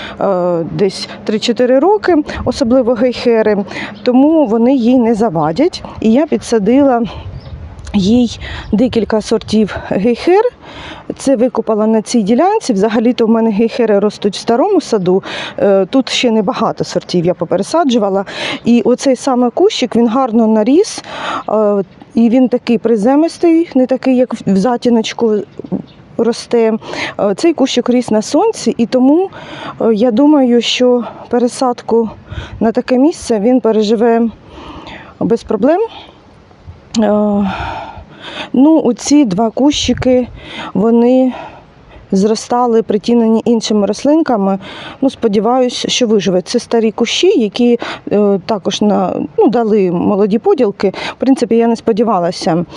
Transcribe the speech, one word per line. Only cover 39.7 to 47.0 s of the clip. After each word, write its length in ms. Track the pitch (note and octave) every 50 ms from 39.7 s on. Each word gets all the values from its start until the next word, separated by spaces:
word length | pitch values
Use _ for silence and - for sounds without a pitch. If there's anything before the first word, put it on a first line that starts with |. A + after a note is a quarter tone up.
| C#4+ - - - A#3+ - - B3+ B3+ B3+ A#3+ - - - - - - - - - -
вони 580 | F#3+ G3+ A#3 A#3 A#3 A#3+ B3 B3+ B3+ C4 B3+ A#3 - - - - - - - - - - - - - - - G3
зростали, 720 | F#3+ G3 G#3+ A3 G#3 - - B3 A#3+ B3 A#3+ A3+ A3+ -
притінені 600 | - G3+ G3+ - - A#3+ A#3 A3+ A3 A3+ A3 -
іншими 420 | - A#3+ A3 - - G#3+ G#3 G3
рослинками. 720 | G3 G#3 - - C#4 D4+ E4 D#4 - B3 G3+ G3 G3 G3 G3 G3 - - - - - - -
Ну, 100 | C4 C4+
сподіваюсь, 760 | - - - A3+ G3 A3 F#3+ A#3 B3+ C4 B3+ B3 - - - -
що 180 | - - B3+
виживуть. 420 | G#3 A3 G3+ D#3+ G3 F3+ F3+ F3 -
Це 100 | - A#3
старі 340 | - - A#3+ A#3 G#3+ A3 G3+
кущі, 480 | -